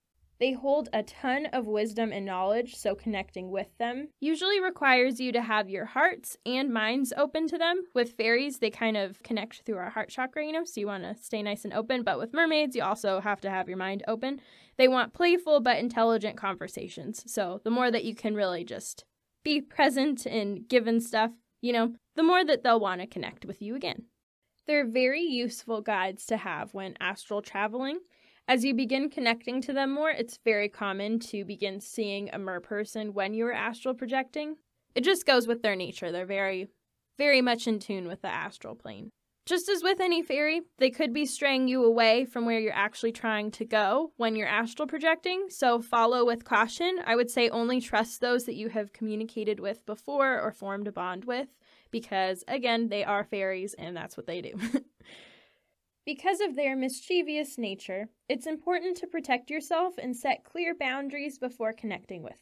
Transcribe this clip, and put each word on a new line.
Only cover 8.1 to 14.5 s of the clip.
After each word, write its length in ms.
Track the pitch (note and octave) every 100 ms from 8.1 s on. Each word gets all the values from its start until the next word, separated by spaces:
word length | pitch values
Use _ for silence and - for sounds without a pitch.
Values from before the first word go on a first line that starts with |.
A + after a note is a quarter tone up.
fairies, 460 | - A3 A#3+ C#4+ C4
they 100 | A3
kind 300 | - A3+ G#3+
of 240 | F#3+ -
connect 400 | - G#3+ A3 -
through 160 | - F#3+
our 100 | F3+
heart 220 | A3 -
chakra, 340 | - B3+ D#4
you 80 | D4+
know, 120 | D#4+
so 140 | E4+ A3
you 80 | G3+
want 180 | G3
to 120 | F3+ A3
stay 260 | - A3
nice 220 | G#3 G#3+
and 80 | G#3
open. 300 | A3 A3+ B3+
But 160 | A3 C#3
with 160 | A3+
mermaids, 420 | D4 E4 D4+ D4 B3+
you 60 |
also 380 | F3+ A3+ G#3 F#3+
have 200 | G#3 G3+
to 80 | G3
have 160 | F#3 F3+
your 120 | F#3
mind 260 | F#3+ G3+ -
open. 360 | A3+ C4 C#4 -